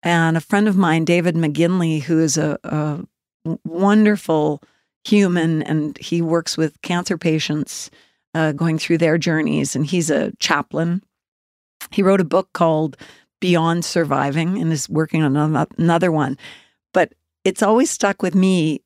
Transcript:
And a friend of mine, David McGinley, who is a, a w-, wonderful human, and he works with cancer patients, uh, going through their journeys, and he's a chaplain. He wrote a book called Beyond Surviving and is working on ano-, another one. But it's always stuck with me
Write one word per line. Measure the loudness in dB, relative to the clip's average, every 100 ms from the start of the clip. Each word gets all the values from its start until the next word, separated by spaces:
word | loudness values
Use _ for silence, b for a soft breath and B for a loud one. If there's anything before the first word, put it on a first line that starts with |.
And | 0 2 2 0
a |
friend | 0 0 2
of | 2
mine, | 2 2
David | 2 2 2 0
McGinley, | -2 2 2 2 0 -2
who | 0 0
is | 2 0
a, | -2 -4
a | -6 -4 -4 -6 -10 _ _ _
w-, | -8 -8 -8
wonderful | 0 4 6 4 2 0 0 0 -2 b b b _
human, | 0 2 4 2 0 -2
and | -2 -2 -4 -8
he | -6 -2
works | 0 -2 -2 -2
with | -4 _
cancer | -4 -2 -2 -2
patients, | 0 -2 -2 -4 -6 -10 -16 b b b _
uh, | -2 -2
going | 0 -2 -2
through | 0 2
their | 2 2
journeys, | 0 -2 0 -2 -2 -4
and | -2
he's | -2 0
a | -2 -2 -6
chaplain. | -2 -2 -2 -4 -2 -4 _ _ _ _ _ _ _ _ -8
He | 0
wrote | 2 2
a | 2
book | 0 -2
called | 0 2 2 -2 -6 B B B _
Beyond | 0 2 2 0
Surviving | -2 -2 0 0 0 0 -2 -2
and | -2
is | -2 -2
working | -4 -2 0
on | 0 2
ano-, | 0 0 -4 -2
another | 0 2 2
one. | 0 -2 -4 B B B B _
But | 0 0 _ _ _
it's | -6 0
always | 2 2 2
stuck | 0 -2 -2
with | -2 2
me | 2 2 0 -4